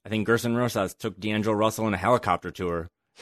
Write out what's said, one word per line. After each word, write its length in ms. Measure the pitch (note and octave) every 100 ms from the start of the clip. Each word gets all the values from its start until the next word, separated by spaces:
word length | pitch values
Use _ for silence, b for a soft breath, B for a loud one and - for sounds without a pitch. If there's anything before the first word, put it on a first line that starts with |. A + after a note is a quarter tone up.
| G#2
I 40 |
think 180 | A2 G#2
Gerson 300 | A#2 A#2+ A#2
Rosas 360 | B2 A2 F#2+
took 240 | - A2+ F#2+
D'Angelo 380 | G#2+ G#2+ G#2+ G#2
Russell 300 | G#2+ G#2+ A2
on 80 |
a 40 | F#2+
helicopter 540 | G2 B2 - F2 F2+
tour 380 | - F2+ E2+ E2+ - _ -